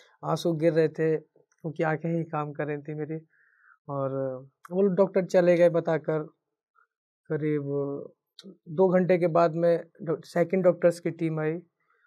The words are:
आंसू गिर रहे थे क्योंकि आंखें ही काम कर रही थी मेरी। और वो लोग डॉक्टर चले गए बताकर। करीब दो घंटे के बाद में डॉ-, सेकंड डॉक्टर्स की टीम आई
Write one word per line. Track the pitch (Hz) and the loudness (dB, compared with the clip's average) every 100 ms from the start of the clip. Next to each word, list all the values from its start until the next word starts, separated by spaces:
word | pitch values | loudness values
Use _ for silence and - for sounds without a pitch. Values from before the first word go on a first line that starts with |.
| _ _ | _ _
आंसू | 151 160 175 | -4 -2 -2
गिर | 160 165 | 0 2
रहे | 160 156 | 2 2
थे | 156 160 156 | 0 0 -2
क्योंकि | - _ _ _ 165 143 | -6 _ _ _ -10 -4
आंखें | 160 156 165 165 | -2 -2 -2 -4
ही | |
काम | 160 160 147 | -4 -6 -6
कर | 143 147 | -6 -6
रही | 147 | -6
थी | 147 | -8
मेरी। | 151 151 160 160 _ _ _ _ _ - | -10 -8 -10 -12 _ _ _ _ _ -10
और | 139 135 135 135 127 139 _ - | -6 -4 -4 -6 -8 -14 _ -6
वो | 180 | 0
लोग | 202 | 2
डॉक्टर | 180 190 196 | 2 2 0
चले | 180 185 175 175 | 0 2 4 6
गए | 175 | 4
बताकर। | 165 160 156 156 156 156 _ _ _ _ _ _ _ _ _ - | 2 0 -2 -2 -4 -6 _ _ _ _ _ _ _ _ _ -8
करीब | 156 151 151 139 143 143 139 - _ _ - 190 - - | -4 -2 -2 -2 -4 -4 -6 -12 _ _ -20 -20 -20 -6
दो | 156 190 | 2 4
घंटे | 180 170 180 | 4 4 2
के | 175 | 2
बाद | 160 170 | 4 2
में | 160 170 170 - - | 2 2 0 -2 -12
डॉ-, | 156 156 | -6 -6
सेकंड | - 175 170 190 | -4 -2 0 2
डॉक्टर्स | 180 170 175 170 | 2 4 2 2
की | 170 | -4
टीम | 165 165 160 | -4 -4 -2
आई | 156 165 - _ _ _ | -4 -4 -10 _ _ _